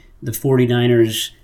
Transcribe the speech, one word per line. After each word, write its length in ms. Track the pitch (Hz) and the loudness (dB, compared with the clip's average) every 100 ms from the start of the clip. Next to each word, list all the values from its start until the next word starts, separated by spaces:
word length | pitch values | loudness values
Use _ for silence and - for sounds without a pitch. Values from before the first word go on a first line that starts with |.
| - - | -20 -16
the 100 | 127 | -12
forty-niners 1000 | - 139 127 120 120 123 120 113 110 - - | -6 0 2 2 0 2 2 2 -2 -10 -14